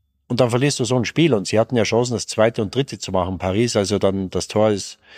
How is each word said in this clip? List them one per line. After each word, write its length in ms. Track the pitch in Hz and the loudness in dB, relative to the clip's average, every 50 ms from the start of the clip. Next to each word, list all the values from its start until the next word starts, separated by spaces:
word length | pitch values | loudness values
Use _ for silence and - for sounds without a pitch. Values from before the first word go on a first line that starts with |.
| _ _ _ _ _ - | _ _ _ _ _ -6
und 120 | 127 113 | 0 2
dann 100 | 131 120 | 2 2
verlierst 300 | 110 123 135 147 135 - | 2 2 0 0 0 0
du 60 | 127 | -2
so 100 | 104 127 | 0 0
ein 100 | 127 110 | 0 0
Spiel. 280 | - - - 160 165 131 | -2 0 2 2 2 2
Und 140 | 101 92 - | 0 0 0
sie 120 | - 107 | 2 0
hatten 160 | 113 - 127 | 2 2 2
ja 80 | 120 104 | 0 0
Chancen, 300 | - - 113 127 123 120 | 2 2 0 0 0 -2
das 140 | 101 - - | -4 -6 -6
zweite 340 | - - 107 117 117 - | 0 2 2 2 2 0
und 120 | 110 92 - | -4 -4 -2
dritte 240 | 123 143 - - 101 | -4 -4 -4 -6 -12
zu 140 | - - | -8 -4
machen, 260 | 95 92 90 90 92 85 | -2 -2 -2 -2 -4 -4
Paris. 380 | - 92 92 104 120 120 - | -2 -2 0 0 0 2 2
Also 240 | 110 101 92 104 95 | 0 0 2 0 2
dann 300 | 101 98 95 98 95 90 | 2 2 0 0 -4 -4
das 180 | - 92 - - | -4 -6 -6 -2
Tor 240 | - 107 107 110 | 0 2 2 2
ist, 260 | 107 95 - - - _ _ _ - | 2 0 -4 -10 -14 _ _ _ -20